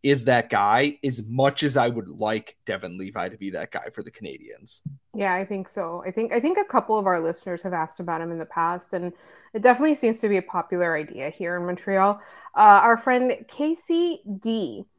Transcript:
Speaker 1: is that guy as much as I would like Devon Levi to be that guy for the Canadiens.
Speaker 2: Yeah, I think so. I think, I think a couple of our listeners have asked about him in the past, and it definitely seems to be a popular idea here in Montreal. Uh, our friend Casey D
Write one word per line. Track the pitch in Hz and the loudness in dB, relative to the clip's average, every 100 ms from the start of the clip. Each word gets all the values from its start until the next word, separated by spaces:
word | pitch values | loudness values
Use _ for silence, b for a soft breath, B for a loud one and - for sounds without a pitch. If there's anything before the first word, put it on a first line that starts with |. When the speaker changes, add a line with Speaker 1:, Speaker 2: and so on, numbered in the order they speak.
Speaker 1:
is | 139 139 117 | 2 2 4
that | 123 113 | 2 2
guy | 107 101 113 147 147 | 0 4 2 2 -2
as | 139 117 | -6 -6
much | 107 123 135 139 | -8 0 0 2
as | 147 131 | -2 2
I | 120 | 0
would | 117 92 | -2 -10
like | - 107 110 - _ - | -6 -4 -4 -8 _ -8
Devon | 98 92 90 | -8 -8 -12
Levi | 95 95 90 | -10 -8 -8
to | 98 | -8
be | 98 | -10
that | 90 82 | -8 -8
guy | - - | -10 -12
for | - | -14
the | - | -16
Canadiens. | - 87 67 - 55 - - - 143 _ 214 | -14 -16 -16 -18 -20 -18 -16 -16 -18 _ -6
Speaker 2:
Yeah, | 196 | -2
I | 185 196 | -2 -4
think | 196 185 | -8 -8
so. | - 170 170 185 | -10 -10 -10 -8
I | |
think, | 185 233 | -6 -2
I | 240 | -2
think | 277 370 | 0 -2
a | 403 | 0
couple | 262 - 220 | -2 0 0
of | 196 | 2
our | 175 | 0
listeners | 165 170 - 175 | -2 -6 -8 -8
have | 190 | -6
asked | 175 160 - | -4 -6 -8
about | 175 165 | -8 -6
him | 165 | -6
in | 165 | -10
the | 156 | -8
past, | - 165 180 - | -2 -2 -2 -6
and | 180 175 B B B B | -6 -6 B B B B
it | 220 | 2
definitely | 240 240 311 294 | 4 4 2 2
seems | 233 220 | 0 0
to | 214 | 0
be | 196 | 0
a | |
popular | 180 180 170 180 175 160 | 0 -6 -4 -2 0 -2
idea | 151 - 139 | -4 -8 -10
here | 156 175 175 | -6 -6 -4
in | 175 | -4
Montreal. | 180 - 196 196 208 B B B | -6 -2 2 2 2 B B B
Uh, | - | 6
our | 208 202 226 226 | 10 10 8 4
friend | 262 247 254 - - | 4 2 2 -2 -8
Casey | - 302 330 - 339 349 330 - 196 | -4 -4 -2 -2 0 0 -4 -10 -8
D | 226 226 165 104 - | -4 -4 -4 -8 -16